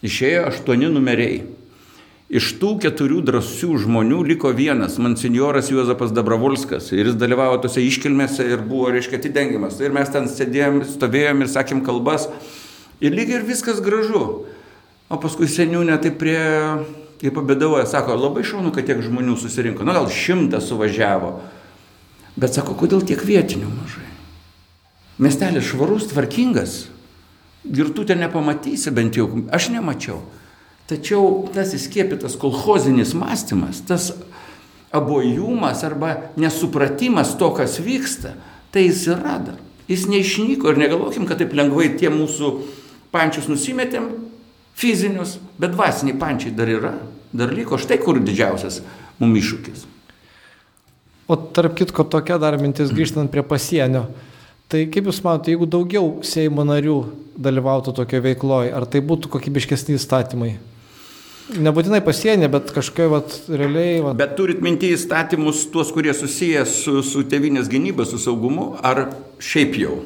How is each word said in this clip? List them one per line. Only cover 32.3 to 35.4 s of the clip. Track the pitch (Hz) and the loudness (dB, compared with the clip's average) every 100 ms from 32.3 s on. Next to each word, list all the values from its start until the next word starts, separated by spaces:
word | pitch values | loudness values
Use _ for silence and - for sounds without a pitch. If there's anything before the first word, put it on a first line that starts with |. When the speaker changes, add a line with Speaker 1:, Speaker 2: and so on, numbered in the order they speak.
| - | -2
Speaker 1:
kolchozinis | 139 131 - 202 135 127 101 165 | -2 0 2 4 6 4 2 -2
mąstymas, | - - - 95 - - - | -2 -4 -2 -2 -2 -6 -2
tas | 180 - - - - - - - - - | -2 -2 -8 -14 -20 -20 -20 -20 -20 -4
abojumas | 156 131 143 123 120 | -2 0 2 2 0